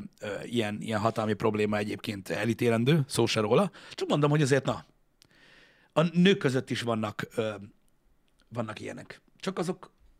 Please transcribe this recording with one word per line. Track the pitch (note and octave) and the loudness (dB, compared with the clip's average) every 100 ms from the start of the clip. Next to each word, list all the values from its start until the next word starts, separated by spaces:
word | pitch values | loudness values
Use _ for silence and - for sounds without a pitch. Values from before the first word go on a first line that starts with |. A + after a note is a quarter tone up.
| G2+ - | -12 -12
ö, | G#2+ F#2+ | -10 -8
ilyen, | F2+ A#2 G#2 G#2+ | -4 -2 -2 -4
ilyen | G#2+ G#2+ | -4 0
hatalmi | A2+ A2 G#2+ | 0 0 -2
probléma | G#2 A2+ G#2+ G#2 G#2 | 0 0 2 0 0
egyébként | G#2 G2+ - G2+ - | -4 -6 -6 -8 -6
elítélendő, | - A2+ A2+ A#2+ A2+ A#2+ D#3+ C3+ | -4 -2 0 2 2 4 2 2
szó | - A#2+ | 0 2
se | A#2+ | 2
róla. | G#2+ C3 G3+ - - | 2 4 2 -4 -16
Csak | - F#4 | -10 0
mondom, | E3 D3 | 2 4
hogy | D3+ | 4
azért | C3+ C#3 C3 | 4 2 2
na, | A2+ - _ _ _ _ _ - - _ _ _ | -6 -10 _ _ _ _ _ -20 -20 _ _ _
a | - | 2
nők | E3 E3+ F3+ G3 | 2 6 6 6
között | C#3 B2+ A#2+ | 2 0 -2
is | A#2 | -4
vannak, | A#2 A2+ G#2+ - - - | -2 -2 -2 -6 -6 -4
ö, | A2 G2+ G#2 _ _ _ _ _ _ _ _ | -4 -6 -14 _ _ _ _ _ _ _ _
vannak | A#2 A2 G#2+ | -10 -8 -10
ilyenek. | G#2+ - - - _ _ | -12 -14 -16 -20 _ _
Csak | - F#3+ | -8 -4
azok, | F3 F3+ - _ _ _ | -4 -6 -12 _ _ _